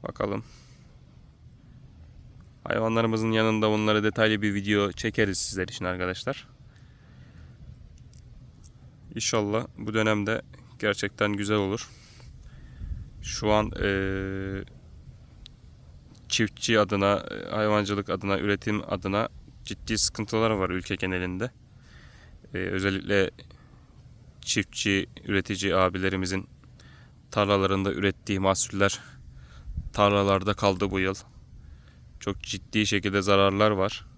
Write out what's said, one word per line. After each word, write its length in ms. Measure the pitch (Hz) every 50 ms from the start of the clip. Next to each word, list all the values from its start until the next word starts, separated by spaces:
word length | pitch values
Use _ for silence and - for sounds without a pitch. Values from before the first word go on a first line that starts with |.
| -
Bakalım. 400 | - - - - 104 101 95 113 - - - - - - - - - - - - - - - - - - - - - - - - - - - - - - - - - - - - - - - - - - - -
Hayvanlarımızın 680 | - - - 110 113 113 113 113 113 110 110 110 113
yanında 400 | 110 110 110 110 110 107 107 107
bunları 320 | 107 107 107 107 107 107 104
detaylı 380 | 107 104 - 110 110 107 101
bir 120 | 104 107 98
video 380 | 101 98 101 104 101 101 101
çekeriz 460 | 87 - - 113 110 - 110 98 95 -
sizler 300 | - - - 95 92 87
için 180 | - - -
arkadaşlar. 640 | 92 90 90 90 90 90 - - - 135 - - - - - - - - - - - - - - - - - - - - - - - - - - - - - - - - - - - - - - - - - - - - - - - - - - - - - - - -
İnşallah 520 | 113 - - - 113 104 101 104 113 127 - - -
bu 160 | 107 110 107
dönemde 480 | 110 110 110 107 104 101 101 113 - - - - - - - - -
gerçekten 540 | - 107 98 - - 98 - - 104 104 104
güzel 240 | 98 101 101 107 107
olur. 320 | 101 95 101 117 - - - - - - - - - - - - - - - - - - - - - - - - - - - -
Şu 300 | - - - - - 107
an, 200 | 107 107 107 104 - -
eee, 800 | - 101 98 95 95 95 98 95 95 95 98 98 95 98 95 98 98 - - - - - - - - - - - - - - - - - - - - - - - - - - - - - - - - -
çiftçi 500 | - - 113 104 - - - - 117 110
adına, 460 | 104 95 104 98 98 101 101 - - - - 53 50 50
hayvancılık 580 | - 107 107 107 107 104 104 98 104 101 101 -
adına, 300 | 90 95 98 98 98 92
üretim 420 | 80 104 101 98 - 110 107 104 - -
adına 420 | - 95 92 98 98 104 117 - - - - - - - -
ciddi 320 | - 101 - - - 110 107
sıkıntılar 540 | - - - - 110 101 - 110 113 113
var 180 | 110 101 95 90
ülke 260 | 90 92 90 - 101
genelinde. 560 | 90 - 95 92 90 90 90 92 95 113 127 - - - - - - - - - - - - - - - - - - - - -
Eee, 80 | 92
özellikle 680 | 92 90 95 92 95 98 98 95 - - 104 98 95 - - - - - - - - - - - - - - - - - - - - - - -
çiftçi, 680 | - - - 117 98 - - - - 104 98 98 - - - - -
üretici 500 | - 101 98 95 - 101 92 98 98 85
abilerimizin 720 | 95 92 92 90 95 92 95 95 95 92 90 95 95 101 - - - - - - - - - - - - - - - - -
tarlalarında 640 | - 110 104 98 104 98 95 95 98 98 95 98 85
ürettiği 460 | - 98 98 92 - - - 101 95
mahsuller 600 | 95 95 95 - - - - 95 101 98 - - - - - - - - - - - - - - - - - - - - -
tarlalarda 600 | - 104 101 101 101 101 98 98 95 92 101 101
kaldı 380 | - - 101 95 90 98 98
bu 80 | 95 95
yıl. 160 | 95 95 98 - - - - - - - - - - - - - - - - - - - - -
Çok 240 | - - 98 - -
ciddi 440 | - - 95 - - - 110 107 101
şekilde 340 | 104 101 87 101 95 101
zararlar 500 | 92 98 101 98 98 98 95 101 104 107
var. 340 | 107 95 95 104 - - - - -